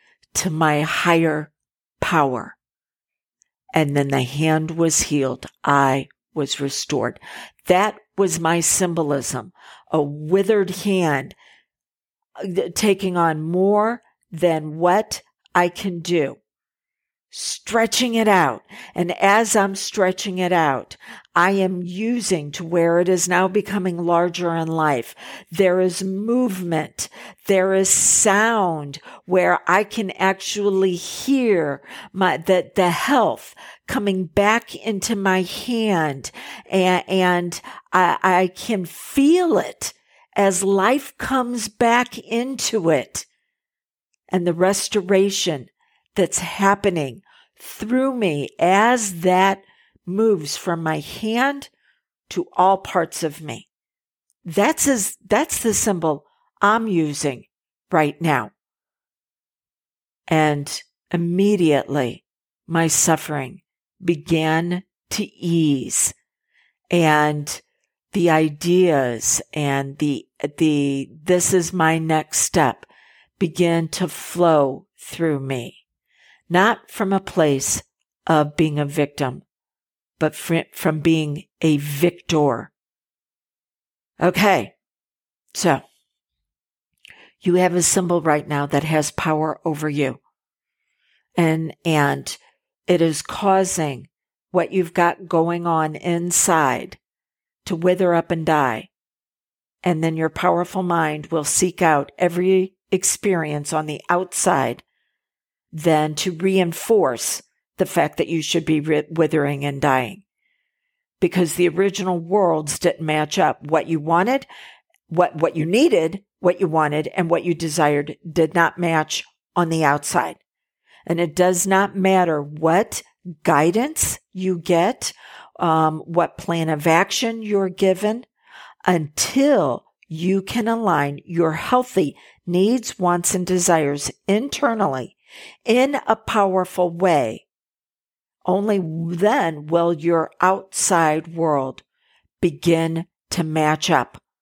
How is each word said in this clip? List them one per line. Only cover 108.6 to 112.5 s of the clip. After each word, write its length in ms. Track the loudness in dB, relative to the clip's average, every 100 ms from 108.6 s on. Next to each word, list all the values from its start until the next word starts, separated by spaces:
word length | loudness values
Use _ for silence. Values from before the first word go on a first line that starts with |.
| 0
be 160 | 0
ri-, 260 | 0 -2 0
withering 540 | 0 0 0 -2 -4
and 180 | -6 -2
dying. 420 | 0 0 -2 -10 _ _ _ _ _ _ _ _ _ _
Because 340 | -2 0 -2 0
the 140 | 0
original 500 | 2 -2 -2 -4 -4
worlds 580 | -2 0 2